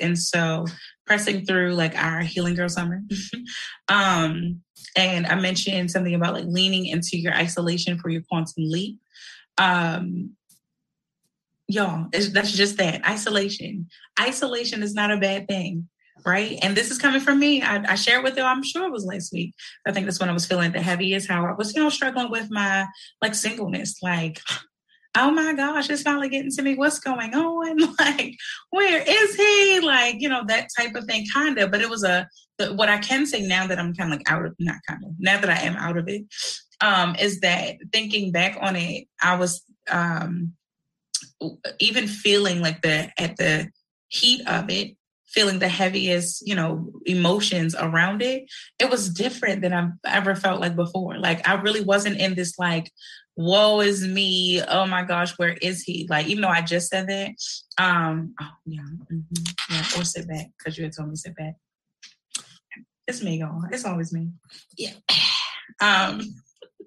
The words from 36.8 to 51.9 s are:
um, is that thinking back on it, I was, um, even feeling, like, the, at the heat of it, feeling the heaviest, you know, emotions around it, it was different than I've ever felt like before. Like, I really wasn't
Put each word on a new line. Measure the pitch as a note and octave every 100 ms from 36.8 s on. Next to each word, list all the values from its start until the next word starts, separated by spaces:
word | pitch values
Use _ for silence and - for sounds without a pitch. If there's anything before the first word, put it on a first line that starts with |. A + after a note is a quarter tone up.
um, | G#3 F#3 F3 E3+
is | G3+ F#3+
that | F#3 F3 - - -
thinking | A3 G#3+ G#3+ F#3+
back | F3 F#3 G3+
on | G3 F3+
it, | E3+ - - -
I | F3+ F3+
was, | F3+ E3+ _ _ -
um, | F3 E3+ E3 E3 F3 E3+ - _ _ _ _ _ - - - D#3+ - - -
even | G#3 A#3+ G#3+
feeling, | G#3 G#3 G3+ G3+ F3
like, | E3 D#3+
the, | E3 D3+ D#3+ -
at | E3+ -
the | F3 D#3 E3 _ _ _ -
heat | - - B3 -
of | F3 -
it, | F#3 G#3 - _ _ _
feeling | - G#3 F#3+
the | F#3
heaviest, | E3+ F#3+ G3 F#3+ F3 F3 - -
you |
know, | F#3+ D#3+ D#3+ E3 - -
emotions | F3+ F3 G3+ G#3 F3+ D#3+
around | E3 E3 E3 F3+ G#3
it, | B3 C4 C4+ - - -
it | B3+
was | B3 G3
different | F3 A#3+ B3 A3+ G3+
than | F#3
I've | F3+ F3 E3+ -
ever | G3 F#3+ F#3+
felt | G3 F#3
like | F3 E3+
before. | F3 F#3+ F3 -
Like, | - E3 -
I |
really | G3 G3+ G#3+
wasn't | F#3+